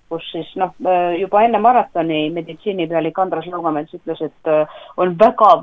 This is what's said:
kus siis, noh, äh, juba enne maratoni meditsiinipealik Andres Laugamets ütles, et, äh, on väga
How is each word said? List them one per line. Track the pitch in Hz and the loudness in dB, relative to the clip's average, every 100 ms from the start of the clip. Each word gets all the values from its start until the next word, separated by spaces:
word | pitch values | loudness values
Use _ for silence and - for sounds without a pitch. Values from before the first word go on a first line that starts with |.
| - | -12
kus | 165 - | -12 -10
siis, | 170 - 185 | -12 -10 -6
noh, | 180 - 185 | -6 -4 -2
äh, | 180 175 170 | 0 0 -2
juba | 185 208 | 0 2
enne | 233 214 | 2 4
maratoni | 226 240 - 170 165 151 151 | 4 4 0 -4 -2 -2 -2
meditsiinipealik | 170 165 160 214 190 160 165 156 190 | -6 -10 -10 -6 -4 -4 -2 -2 -2
Andres | 185 160 170 | -2 -4 -8
Laugamets | 175 170 151 160 175 | -6 -4 -4 -6 -12
ütles, | 160 160 151 | -10 -8 -8
et, | _ 160 | _ 0
äh, | 151 151 - - - | 0 0 -6 -12 -4
on | 180 170 | -2 4
väga | 233 247 208 165 | 4 6 6 6